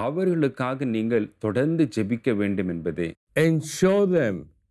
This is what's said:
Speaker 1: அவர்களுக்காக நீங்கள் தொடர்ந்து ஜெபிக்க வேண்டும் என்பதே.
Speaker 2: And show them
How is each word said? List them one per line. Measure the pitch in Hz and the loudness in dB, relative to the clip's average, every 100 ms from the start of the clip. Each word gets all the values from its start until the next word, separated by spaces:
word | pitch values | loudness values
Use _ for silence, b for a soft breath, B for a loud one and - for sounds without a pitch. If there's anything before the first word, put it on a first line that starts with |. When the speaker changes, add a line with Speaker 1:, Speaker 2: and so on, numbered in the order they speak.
| 117 | -4
Speaker 1:
அவர்களுக்காக | 165 190 165 139 - 127 131 131 | 0 0 2 0 0 -4 -2 -2
நீங்கள் | 110 113 113 107 - 107 | -2 0 0 0 -4 -2
தொடர்ந்து | 104 151 165 139 110 | 0 0 2 0 0
ஜெபிக்க | 101 117 131 101 | -2 -2 0 0
வேண்டும் | 101 98 92 | 0 0 -2
என்பதே. | 85 82 78 82 - _ 147 | -4 -4 -4 -6 -8 _ 0
Speaker 2:
And | 160 156 156 - | 2 2 -2 0
show | 185 202 196 175 | 2 4 2 2
them | 117 90 - _ _ | 0 -2 -10 _ _